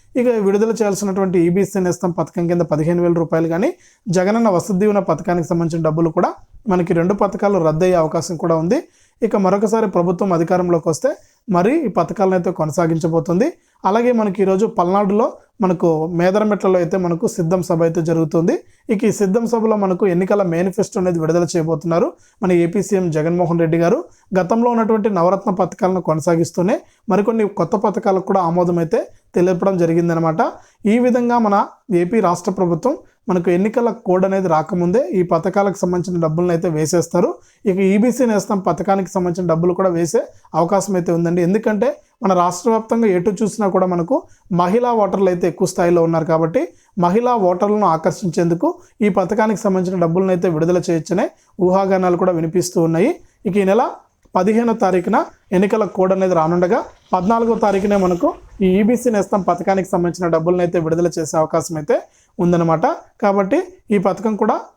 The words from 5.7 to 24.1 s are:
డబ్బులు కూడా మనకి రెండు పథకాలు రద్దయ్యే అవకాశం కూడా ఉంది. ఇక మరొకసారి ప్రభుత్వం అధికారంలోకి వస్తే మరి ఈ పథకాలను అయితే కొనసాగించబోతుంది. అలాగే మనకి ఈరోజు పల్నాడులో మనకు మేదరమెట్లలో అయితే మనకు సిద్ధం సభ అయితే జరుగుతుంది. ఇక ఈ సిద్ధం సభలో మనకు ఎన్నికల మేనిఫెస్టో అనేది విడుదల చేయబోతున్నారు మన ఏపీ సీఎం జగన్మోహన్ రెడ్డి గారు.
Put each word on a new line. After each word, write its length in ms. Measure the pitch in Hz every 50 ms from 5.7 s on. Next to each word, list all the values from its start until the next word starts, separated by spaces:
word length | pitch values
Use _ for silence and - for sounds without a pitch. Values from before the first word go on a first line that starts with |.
| 165 165 160 156
డబ్బులు 200 | 151 165 170 185
కూడా 220 | - 175 196 311 370 - - _ - - -
మనకి 260 | 240 185 180 170 165 185
రెండు 200 | 170 165 185 190
పథకాలు 440 | 196 214 196 202 190 208 202 202 185 160
రద్దయ్యే 280 | 156 156 156 185 185 180
అవకాశం 420 | 170 160 151 160 165 - - 175
కూడా 180 | 147 160 165 165 160 160
ఉంది. 160 | 175 240 330 - - _ _ _ _ _ _
ఇక 140 | 247 208 -
మరొకసారి 520 | 202 190 185 196 208 226 202 214 226 226
ప్రభుత్వం 460 | 196 185 180 170 180 185 180 208 196 175
అధికారంలోకి 560 | 165 170 165 185 180 180 175 170 165 - 175
వస్తే 200 | 156 - - 269 339 - _ _ _ _ _ -
మరి 360 | 185 175 175 226 285 339 302
ఈ 20 |
పథకాలను 480 | 208 - 175 170 160 185 - 196 190 185
అయితే 160 | 185 175 185
కొనసాగించబోతుంది. 960 | 165 - 156 151 143 - 170 165 165 165 160 165 160 165 151 - 170 185 247 339 - - _ _ _ _ -
అలాగే 260 | 190 196 233 240 247
మనకి 300 | 247 226 214 208 180 -
ఈరోజు 240 | 196 190 190 190 226
పల్నాడులో 680 | 220 - - 175 175 190 202 208 190 208 208 247 320 - - _ _ _ -
మనకు 280 | 196 185 180 170 185 170 160 156 156 175 180 165
మేదరమెట్లలో 580 | 175 185 190 214 214 214 208 185 - 196 185 180
అయితే 180 | 175 165 196
మనకు 300 | 190 180 175 175 165 -
సిద్ధం 340 | - - - 170 160 185 185 170
సభ 200 | - 175 160 170
అయితే 180 | 165 165 175
జరుగుతుంది. 540 | 160 170 165 165 165 160 - 165 165 196 311 359 - _ _ _ _ - 226
ఇక 100 | 196 233
ఈ 80 | 214
సిద్ధం 360 | - - 208 190 185 240 233
సభలో 280 | 208 233 226 214 220 220
మనకు 320 | 214 202 190 185 185 220
ఎన్నికల 360 | 190 175 175 185 185 214 202 196
మేనిఫెస్టో 560 | 175 165 165 180 196 180 - 185 - - 196
అనేది 180 | 185 180 175 165
విడుదల 280 | 160 156 160 175 175 - -
చేయబోతున్నారు 580 | 175 156 160 165 151 - 170 165 175 233 330 - _ _ _ _ _ -
మన 80 | 180
ఏపీ 300 | 180 170 170 170 175 208 185
సీఎం 280 | - 202 190 185 175
జగన్మోహన్ 480 | 151 156 151 165 175 175 180 156 170 170
రెడ్డి 180 | 170 160 170
గారు. 260 | 170 170 175 226 311 359 -